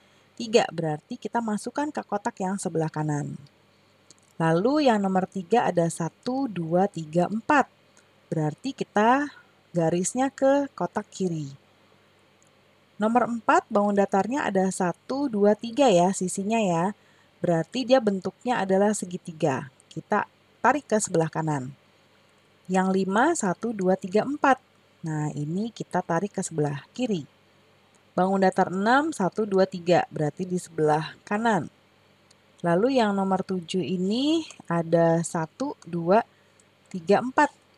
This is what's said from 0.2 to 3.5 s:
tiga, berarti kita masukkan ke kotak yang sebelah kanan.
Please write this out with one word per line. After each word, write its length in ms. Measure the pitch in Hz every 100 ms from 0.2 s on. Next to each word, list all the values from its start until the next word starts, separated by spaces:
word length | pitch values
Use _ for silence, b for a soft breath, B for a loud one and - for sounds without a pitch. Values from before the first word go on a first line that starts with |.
| b -
tiga, 240 | 233 220 -
berarti 480 | 165 160 151 - -
kita 240 | 214 233
masukkan 440 | 226 208 - - 294
ke 80 | 285
kotak 360 | 202 208 - -
yang 160 | 185 196
sebelah 320 | 185 165 160
kanan. 480 | - 151 147 143 147 -